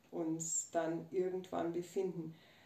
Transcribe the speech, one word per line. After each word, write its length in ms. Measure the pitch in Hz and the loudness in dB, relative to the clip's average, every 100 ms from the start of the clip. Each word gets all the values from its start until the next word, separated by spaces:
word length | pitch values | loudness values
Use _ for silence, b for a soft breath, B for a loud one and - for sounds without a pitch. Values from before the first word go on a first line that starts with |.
| - | -10
uns 580 | 170 160 160 160 - - | -2 0 0 0 0 2
dann 360 | 170 165 165 165 | 2 2 0 0
irgendwann 600 | 190 185 185 185 175 170 | 0 2 0 -2 0 0
befinden. 640 | 170 175 202 185 165 160 B B B | 0 -2 0 0 0 -6 B B B